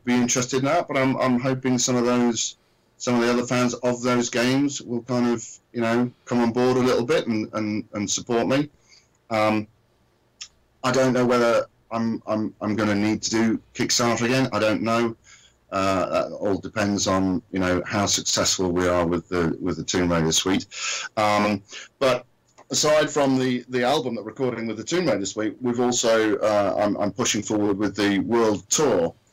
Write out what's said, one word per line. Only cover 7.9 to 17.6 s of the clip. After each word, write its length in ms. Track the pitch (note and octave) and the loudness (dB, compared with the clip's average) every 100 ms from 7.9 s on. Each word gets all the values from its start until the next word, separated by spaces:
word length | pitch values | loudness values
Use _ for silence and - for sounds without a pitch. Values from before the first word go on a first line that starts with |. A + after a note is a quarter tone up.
and 140 | G#2+ G2+ | -6 -4
support 380 | - - A#2 A2+ | -4 -2 0 0
me. 240 | C3+ D3 _ _ - _ _ - | 0 -2 _ _ -20 _ _ -6
Um, 360 | A2 G#2+ G#2+ G#2+ _ _ _ _ _ _ - - _ _ _ | 0 2 0 -4 _ _ _ _ _ _ -20 -20 _ _ _
I 80 | B2+ | 0
don't 200 | B2+ C3 | 2 4
know 140 | B2+ B2 | 4 4
whether 400 | B2 A#2+ A2+ - _ - | 4 4 2 0 _ -8
I'm, 320 | A#2 A2+ A2 | -4 -2 -4
I'm, 300 | - A2 G#2+ - | -4 -4 -4 -4
I'm 160 | G#2 G#2 | -4 -2
gonna 180 | G#2+ | 0
need 260 | G#2 G#2+ A2 | 0 0 -2
to 80 | - | -2
do 300 | A2 A2+ G#2+ - | 0 2 0 -6
Kickstarter 480 | - A#2+ - A#2+ A2+ | -6 -2 0 0 0
again. 260 | A#2 C3 C3 | 0 0 0
I 80 | G#2 | 0
don't 220 | G#2+ G#2 | 0 0
know. 340 | A2 A#2 A#2 A2+ _ - - _ - | 0 0 0 -4 _ -20 -20 _ -8
Uh, 340 | G2 F#2+ F#2+ E2+ E2 - | -2 0 0 0 0 -2
that 40 | D#2 | -4
all 220 | G2 F#2 | -2 -2
depends 500 | G2 A2 G2+ G2+ G2+ | -4 -2 0 0 0
on, 340 | F#2+ F#2+ F2+ - | 2 2 0 -2
you 80 | |
know, 240 | F#2+ | -2